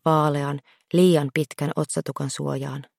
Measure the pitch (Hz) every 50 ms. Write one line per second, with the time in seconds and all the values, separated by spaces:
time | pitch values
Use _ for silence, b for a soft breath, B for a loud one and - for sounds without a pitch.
0 | - 165 156 156 151 151 143 143 143 143 143 139 - _ _ _ _ - - 175
1 | 185 185 165 151 143 135 - 156 147 - - - 147 139 - 160 151 - - 156
2 | - - 135 - 143 135 - - 147 143 139 135 139 139 135 139 - - _